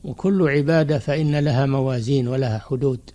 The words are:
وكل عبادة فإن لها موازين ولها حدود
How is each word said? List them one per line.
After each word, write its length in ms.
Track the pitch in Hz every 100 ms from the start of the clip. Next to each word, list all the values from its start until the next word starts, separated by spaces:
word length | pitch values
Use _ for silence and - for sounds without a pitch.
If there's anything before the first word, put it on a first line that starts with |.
وكل 440 | - - 190 196 160
عبادة 500 | 143 143 165 147 147
فإن 400 | 123 143 151 147
لها 280 | 147 123 139
موازين 600 | 135 131 123 113 139 123
ولها 300 | 131 127 110
حدود 420 | - 131 139 123 -